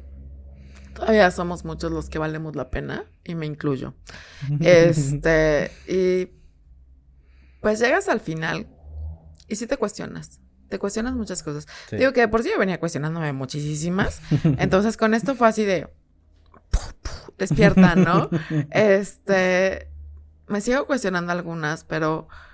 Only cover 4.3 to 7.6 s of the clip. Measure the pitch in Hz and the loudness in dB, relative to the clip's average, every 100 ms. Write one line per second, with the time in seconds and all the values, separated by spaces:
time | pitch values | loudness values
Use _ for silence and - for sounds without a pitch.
4.3 | - 139 143 165 175 170 156 139 143 165 | -12 -6 0 6 8 8 4 0 -2 0
5.3 | 160 156 147 - - - 185 185 185 185 | 2 4 2 -2 -8 -6 -2 0 0 -4
6.3 | - - _ _ - - - _ _ _ | -10 -20 _ _ -20 -20 -20 _ _ _
7.3 | - - _ | -20 -20 _